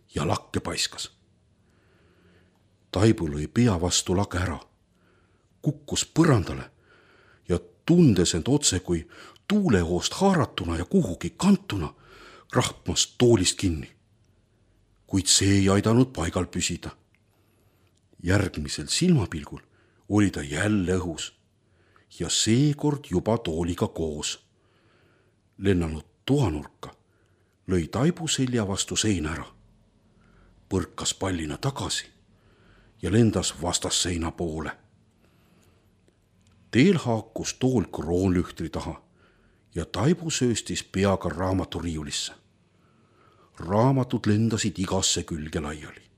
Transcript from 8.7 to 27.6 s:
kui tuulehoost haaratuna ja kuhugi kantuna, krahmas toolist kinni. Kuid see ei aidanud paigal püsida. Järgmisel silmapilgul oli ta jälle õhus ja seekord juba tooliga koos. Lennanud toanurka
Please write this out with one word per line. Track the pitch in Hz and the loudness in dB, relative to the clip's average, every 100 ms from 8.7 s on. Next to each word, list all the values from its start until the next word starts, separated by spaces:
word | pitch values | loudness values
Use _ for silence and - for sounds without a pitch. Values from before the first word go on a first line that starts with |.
| 92 | -2
kui | - 85 - - - - - | -2 -4 -6 -18 -20 -12 -2
tuulehoost | 208 185 95 82 87 - - | 0 4 4 2 -2 -2 0
haaratuna | 196 180 120 - 85 82 | 2 2 0 -4 -4 -4
ja | |
kuhugi | 85 196 113 85 87 - | 0 0 0 -4 -8 0
kantuna, | 185 190 - 98 76 - - - - - - | 4 4 2 -6 -6 -10 -20 -20 -20 -20 -4
krahmas | 127 - - - - - - | -2 -2 -4 -4 -2 -2 2
toolist | 123 110 92 - | 6 6 2 0
kinni. | 98 78 - _ _ _ _ _ _ _ _ _ _ _ - | -2 -4 -8 _ _ _ _ _ _ _ _ _ _ _ -4
Kuid | 98 | -2
see | 90 - 98 101 | 2 2 4 4
ei | 95 | 4
aidanud | 101 104 120 131 | 4 4 4 2
paigal | - 85 92 | 0 -4 -2
püsida. | 87 90 - 85 - - _ _ _ _ _ _ _ _ _ _ _ _ | -4 -4 -4 -6 -10 -18 _ _ _ _ _ _ _ _ _ _ _ _
Järgmisel | 87 101 92 - 76 - 147 | 2 2 2 -4 -8 -8 -4
silmapilgul | - 180 156 92 82 71 - - _ _ _ - | 0 4 4 2 -6 -10 -16 -20 _ _ _ -2
oli | 104 98 | 2 2
ta | 82 | 0
jälle | 71 73 104 107 87 92 | -6 -2 0 0 0 -2
õhus | 87 76 - _ _ _ _ _ _ _ _ - | -2 -8 -12 _ _ _ _ _ _ _ _ -10
ja | - | -4
seekord | - 110 117 147 143 147 139 - | 0 2 4 4 2 -2 -2 -2
juba | 90 - 151 | -2 0 -2
tooliga | 113 78 87 87 107 | -2 -4 -2 -2 -4
koos. | - 80 76 - - _ _ _ _ _ _ _ _ _ _ _ - | -4 -6 -6 -8 -10 _ _ _ _ _ _ _ _ _ _ _ -4
Lennanud | 98 92 82 78 - _ | 0 2 0 -6 -12 _
toanurka | - 143 110 76 - _ - - _ _ _ _ _ _ | -2 0 0 -2 -10 _ -20 -20 _ _ _ _ _ _